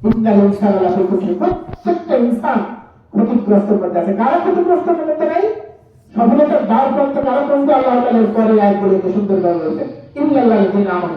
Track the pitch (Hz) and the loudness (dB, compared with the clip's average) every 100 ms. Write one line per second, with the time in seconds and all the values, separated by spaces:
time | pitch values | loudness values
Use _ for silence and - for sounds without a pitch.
0 | 214 233 220 202 202 202 208 190 185 190 | 0 0 2 4 2 2 0 0 0 0
1 | 185 190 190 185 339 359 - - - 349 | 0 -2 -2 -2 -2 -2 -8 -10 -4 -4
2 | - 269 240 220 - 220 - - - _ | 0 0 0 -2 -2 -4 -4 -12 -20 _
3 | _ 202 226 247 - 202 208 190 180 170 | _ -2 0 0 2 2 2 -2 0 -4
4 | 175 196 240 349 381 359 349 349 - 320 | -2 -2 0 0 0 0 2 0 0 -2
5 | 311 - 311 339 415 427 - - _ _ | -2 -2 -2 0 -2 -4 -12 -20 _ _
6 | _ - 233 277 302 - - 226 269 277 | _ 0 2 4 2 2 0 0 0 0
7 | 277 - 269 254 285 285 277 285 262 247 | -2 -2 -2 -2 0 0 2 2 2 0
8 | 247 226 214 214 220 214 202 196 190 185 | 2 2 2 2 2 4 4 2 2 0
9 | 185 208 202 185 175 170 156 156 139 - | 0 -2 0 0 0 -2 -4 -6 -8 -12
10 | - 285 294 269 233 214 196 196 190 180 | -16 -4 0 2 2 2 2 0 -2 -2
11 | 175 | -6